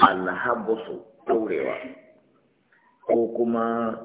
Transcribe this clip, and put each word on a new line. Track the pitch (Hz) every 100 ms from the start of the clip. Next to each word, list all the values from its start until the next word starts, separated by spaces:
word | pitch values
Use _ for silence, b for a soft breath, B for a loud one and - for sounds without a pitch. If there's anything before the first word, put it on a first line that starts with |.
alhabusu, | 107 92 92 92 120 117 104 113 - - - - -
ɗaurewa. | 117 107 78 65 - - - - - _ _ _ _ _ b b b -
Ko | 117 113 -
kuma | 117 117 117 117 113 113